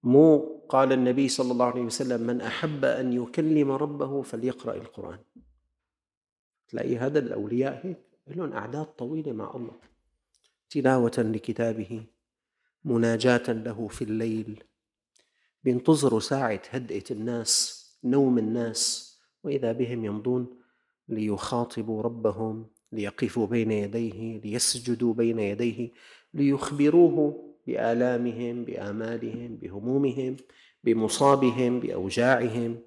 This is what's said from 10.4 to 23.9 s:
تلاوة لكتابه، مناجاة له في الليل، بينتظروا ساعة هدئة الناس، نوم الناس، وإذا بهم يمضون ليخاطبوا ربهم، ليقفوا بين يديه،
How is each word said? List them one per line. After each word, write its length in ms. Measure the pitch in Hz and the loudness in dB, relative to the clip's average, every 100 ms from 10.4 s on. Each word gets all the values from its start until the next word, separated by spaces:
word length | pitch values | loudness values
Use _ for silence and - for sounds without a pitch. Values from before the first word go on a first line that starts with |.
| _ _ _ | _ _ _
تلاوة 480 | 147 131 131 117 127 | 2 4 4 2 0
لكتابه، 840 | 110 107 - 117 117 113 95 117 110 _ _ _ _ _ _ _ | -2 -2 -4 -2 -2 -2 -8 -10 -12 _ _ _ _ _ _ _
مناجاة 680 | 147 117 117 113 123 120 120 | 0 2 4 4 4 4 2
له 360 | 113 113 107 107 | -4 -6 -8 -10
في 160 | - | -8
الليل، 600 | 107 110 113 110 107 107 - _ _ _ _ _ _ _ _ _ | -4 -2 -2 -4 -6 -14 -18 _ _ _ _ _ _ _ _ _
بينتظروا 560 | 131 123 143 151 135 113 | 0 2 4 4 4 2
ساعة 420 | - 135 123 101 - | 0 -2 0 -2 -6
هدئة 340 | 127 120 101 - | -10 -6 -8 -6
الناس، 760 | 110 113 117 110 - - - - _ | -6 -4 -4 0 0 -2 -8 -20 _
نوم 340 | 123 135 135 120 | 0 2 4 2
الناس، 760 | 107 117 117 110 - - - _ _ _ | 0 -2 -4 -2 -4 -4 -12 _ _ _
وإذا 280 | 151 139 120 | -4 -2 -2
بهم 340 | 123 120 120 | 0 -2 -2
يمضون 540 | 107 104 123 123 123 - _ _ _ _ - | -4 -4 -2 -2 -4 -12 _ _ _ _ -8
ليخاطبوا 960 | 110 107 101 - 123 120 - 110 110 | -4 -2 -2 -2 -2 -2 -6 -6 -4
ربهم، 680 | 117 117 110 101 110 110 113 _ _ | -4 0 -2 -2 -6 -6 -12 _ _
ليقفوا 560 | 110 101 - 113 120 104 | -6 -6 -6 -4 -2 0
بين 240 | 120 110 | 0 2
يديه، 680 | 107 101 | 0 -2